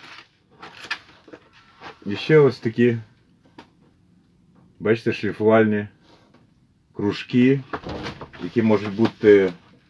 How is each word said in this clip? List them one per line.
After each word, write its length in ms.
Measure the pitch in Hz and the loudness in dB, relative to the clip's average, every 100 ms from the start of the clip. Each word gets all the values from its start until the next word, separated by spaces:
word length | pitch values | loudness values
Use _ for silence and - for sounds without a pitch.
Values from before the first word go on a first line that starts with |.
| - - - _ _ - - - - - _ _ - - _ _ _ _ - - 98 | -20 -20 -20 _ _ -20 -20 -18 -16 -16 _ _ -20 -20 _ _ _ _ -20 -16 -10
І 100 | 101 | -8
ще 220 | - 156 | 2 4
ось 220 | 139 113 | 4 2
такі. 380 | 117 117 120 117 - _ _ _ _ - - _ _ _ _ _ _ _ _ _ _ - | -6 0 0 0 -8 _ _ _ _ -20 -20 _ _ _ _ _ _ _ _ _ _ -6
Бачите, 340 | 104 113 117 | -2 -2 -2
шліфувальні 720 | - 101 85 107 110 107 104 104 _ _ _ _ _ _ _ _ _ _ | -4 -6 -2 2 4 2 0 -6 _ _ _ _ _ _ _ _ _ _
кружки, 680 | - 101 90 - 127 127 139 135 - - - - - - - | -6 -4 -4 -2 2 2 0 -4 -14 -12 -12 -12 -14 -20 -14
які 180 | 90 117 | -8 -2
можуть 340 | 110 104 104 98 | 0 0 -2 -2
бути 580 | 110 - 107 101 92 87 _ _ _ | -4 2 4 4 4 -4 _ _ _